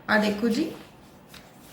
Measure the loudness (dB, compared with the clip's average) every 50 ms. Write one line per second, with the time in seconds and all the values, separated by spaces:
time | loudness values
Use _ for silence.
0 | -2 0 2 2 2 2 0 0 0 0 2 0 -2 -2 -6 -10 -16 -20 -20 -20
1 | -20 -20 -20 -20 -20 -20 -20 -20 -20 -20 -20 -20 -20 -20